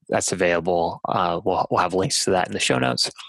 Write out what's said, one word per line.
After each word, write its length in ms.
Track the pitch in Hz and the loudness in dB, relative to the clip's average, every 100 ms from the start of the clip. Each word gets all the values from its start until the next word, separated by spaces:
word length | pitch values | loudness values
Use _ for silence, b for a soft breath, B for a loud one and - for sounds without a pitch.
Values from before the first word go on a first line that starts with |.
| - | -2
that's 240 | 107 - | -2 0
available. 640 | 92 90 87 85 87 85 - - | 0 2 2 2 0 0 -4 -4
Uh, 320 | 107 87 85 98 | 0 0 0 0
we'll, 200 | 87 - | 0 0
we'll 80 | 117 | 0
have 140 | 90 | 2
links 320 | 92 92 - - | 0 0 0 2
to 60 | |
that 160 | 95 90 | 2 0
in 60 | |
the 60 | 101 | -2
show 180 | - 131 | 0 2
notes. 320 | 127 123 - B | 0 0 -2 B